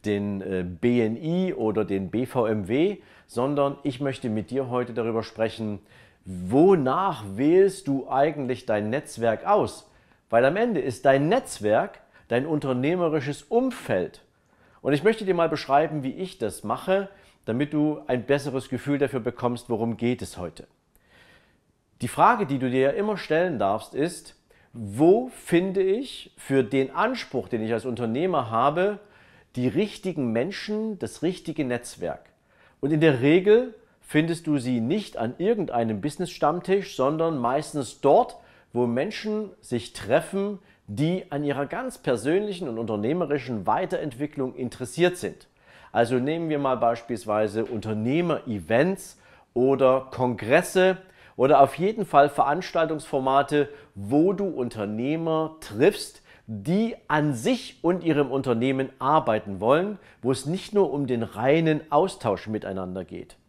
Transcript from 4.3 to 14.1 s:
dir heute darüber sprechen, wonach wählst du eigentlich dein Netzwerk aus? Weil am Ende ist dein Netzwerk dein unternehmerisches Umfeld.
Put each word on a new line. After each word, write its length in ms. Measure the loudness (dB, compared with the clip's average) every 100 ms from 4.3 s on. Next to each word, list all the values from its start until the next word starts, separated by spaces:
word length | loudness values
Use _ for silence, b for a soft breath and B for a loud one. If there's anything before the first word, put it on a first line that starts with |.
| -4 -4
dir 180 | -4 -2
heute 240 | -2 -2
darüber 300 | -4 -2 -2
sprechen, 560 | -6 -4 -4 -2 -6 -6 b b b b -12
wonach 1000 | -10 0 6 6 6 2 0 -2 -4 -10 -2
wählst 520 | 4 6 4 2 -4
du 220 | -4 0
eigentlich 560 | 2 2 0 -6 -6 -2
dein 240 | 0 0
Netzwerk 580 | -4 -6 -2 0 0 2
aus? 420 | 2 2 -4 -20 b b b _
Weil 140 | 4
am 140 | 4 2
Ende 240 | 0 0
ist 240 | -2 0 4
dein 240 | 4 4
Netzwerk 720 | 0 -2 -4 2 2 2 -8 b b _
dein 180 | -2 0
unternehmerisches 960 | -2 -2 0 0 0 0 -2 -4 -8
Umfeld. 800 | -2 0 0 -6 -4 -2 -2